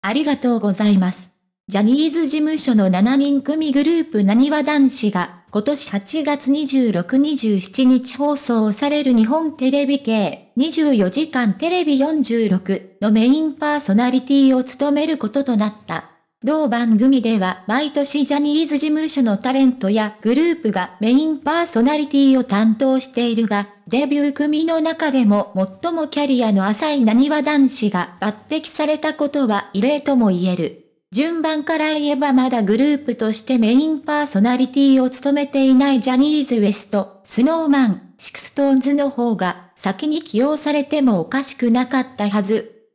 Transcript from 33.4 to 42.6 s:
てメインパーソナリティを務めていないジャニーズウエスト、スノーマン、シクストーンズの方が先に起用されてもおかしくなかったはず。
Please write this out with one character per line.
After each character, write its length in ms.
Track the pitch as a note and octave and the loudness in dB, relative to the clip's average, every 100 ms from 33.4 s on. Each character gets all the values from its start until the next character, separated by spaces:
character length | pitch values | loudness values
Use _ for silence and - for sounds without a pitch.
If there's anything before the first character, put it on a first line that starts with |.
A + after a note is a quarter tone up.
て 160 | - C4 | -2 0
メ 160 | A3 | 4
イ 120 | B3+ D#4 | 2 2
ン 140 | D#4 | -4
パ 220 | D#4 D4 | -2 -4
ー 60 | D4 | -2
ソ 120 | F#3+ | 0
ナ 160 | A3+ B3 | 2 2
リ 140 | B3+ | 0
テ 100 | C#4 | 2
ィ 220 | C#4 C4 | 4 4
を 80 | B3+ | 2
務 240 | B3+ C#4+ | -2 -2
め 140 | C#4+ C#4+ | -2 -2
て 180 | C#4 C4+ | 0 4
い 100 | C4 | 4
な 160 | C#4 | 4
い 80 | C4+ | 2
ジ 100 | B3 | 0
ャ 60 | B3+ | 2
ニ 240 | D4 D4+ | 2 2
ー 60 | C4 | 0
ズ 100 | A#3 | 0
ウ 80 | |
エ 80 | G#3 | 0
ス 160 | G3+ - | -2 -4
ト、 320 | G#3 - - - | -4 -4 -12 -8
ス 180 | - | -2
ノ 220 | C4 E4 D#4+ | 0 0 0
ー 20 | |
マ 200 | C#4 B3 | 2 2
ン、 260 | F3+ - _ | 0 -8 _
シ 140 | - | -14
ク 80 | - | -12
ス 120 | - | -10
ト 120 | - | -2
ー 80 | C#4 | 2
ン 60 | C4+ | 2
ズ 140 | C4 | 2
の 160 | C#4+ C#4+ | 0 -2
方 260 | C#4 A#3+ G3+ | -2 -4 -2
が 360 | F3+ F3 - - | -4 -6 -16 -8
先 320 | A3+ G3 D4+ | -6 -4 -4
に 140 | D4+ | -4
起 160 | D#4+ G#3+ | -4 -2
用 180 | C4+ D4+ | 0 -2
さ 160 | D4 | -2
れ 140 | D4 C#4+ | -2 -2
て 160 | D4+ | 0
も 180 | C4 F#3+ | 2 0
お 60 | D#3+ | -2
か 180 | C4+ | -6
し 140 | C4+ - | -6 -4
く 120 | A#3+ | 0
な 160 | A#3+ B3+ | 0 0
か 160 | C4+ | -2
っ 60 | B3+ - | -4 -4
た 140 | G#3 | -2
は 120 | G3+ | -2
ず。 360 | G3 A3 | -2 -2